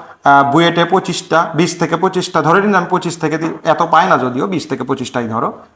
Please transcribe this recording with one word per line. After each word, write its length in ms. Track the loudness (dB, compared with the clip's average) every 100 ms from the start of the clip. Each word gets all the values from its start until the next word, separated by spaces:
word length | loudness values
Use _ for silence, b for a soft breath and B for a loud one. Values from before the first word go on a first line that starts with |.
| B B
আহ, 280 | 2 4 4
বুয়েটে 340 | 4 2 2 0
পঁচিশটা, 640 | 0 -2 -8 -2 0 0
বিশ 260 | 0 -2 0
থেকে 180 | -2 0
পঁচিশটা, 440 | 0 -2 -2 0
ধরে 200 | 2 2
নিলাম 240 | 4 0 0
পঁচিশ 300 | -2 -2 -4
থেকে 160 | -4 -2
দি-, 320 | -4 -4 -2
এত 120 | 0 2
পায় 160 | 2 4
না 100 | 2
যদিও, 300 | 0 -2 -4
বিশ 220 | -4 -4
থেকে 140 | -6
পঁচিশটাই 440 | -4 -4 -4 -4 -4
ধরো, 260 | -4 -4 -6 B